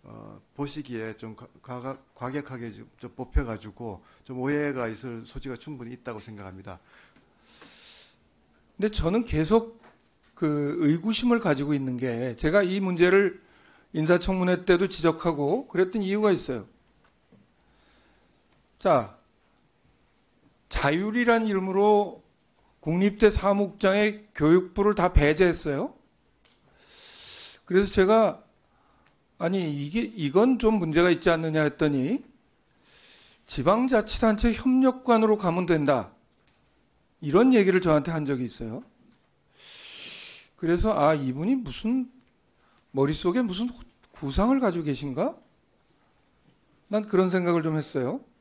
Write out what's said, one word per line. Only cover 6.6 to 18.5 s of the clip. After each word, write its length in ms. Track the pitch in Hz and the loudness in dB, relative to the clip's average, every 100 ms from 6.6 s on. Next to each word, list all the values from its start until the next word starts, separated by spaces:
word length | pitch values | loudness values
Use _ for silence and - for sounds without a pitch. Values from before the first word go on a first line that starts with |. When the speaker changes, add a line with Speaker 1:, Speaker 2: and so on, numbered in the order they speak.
| 98 90 _ - _ _ _ _ _ - - - - - - _ _ _ _ _ _ - | -18 -18 _ -20 _ _ _ _ _ -20 -20 -20 -20 -20 -20 _ _ _ _ _ _ -4
Speaker 2:
근데 140 | 208 | -4
저는 340 | 208 165 214 226 | -2 0 0 0
계속 540 | 156 156 220 226 - - _ _ _ _ | -2 2 2 0 -16 -20 _ _ _ _
그 420 | - 160 147 143 170 | -4 -2 0 -2 0
의구심을 580 | 147 160 202 214 240 233 | 2 2 0 -2 0 2
가지고 360 | 196 139 143 | 2 0 0
있는 240 | 143 131 123 | -2 -2 -4
게, 360 | 127 117 127 113 | -4 -4 -6 -2
제가 260 | 156 196 | 2 2
이 180 | 185 196 | 2 0
문제를 600 | 190 175 180 196 202 - _ _ _ _ _ | -2 2 4 4 2 -4 _ _ _ _ _
인사청문회 720 | 160 156 175 180 190 180 180 | -4 2 2 2 0 0 0
때도 240 | 180 175 190 | 2 2 2
지적하고 760 | - 165 160 175 147 143 220 277 | 0 0 0 -4 -2 -2 -2 -4
그랬던 360 | 170 185 220 | -2 -2 -2
이유가 280 | 190 202 214 | -2 0 2
있어요. 340 | 180 - 120 95 _ _ _ _ _ _ _ _ _ _ _ _ _ _ _ _ _ _ | 0 -2 -10 -10 _ _ _ _ _ _ _ _ _ _ _ _ _ _ _ _ _ _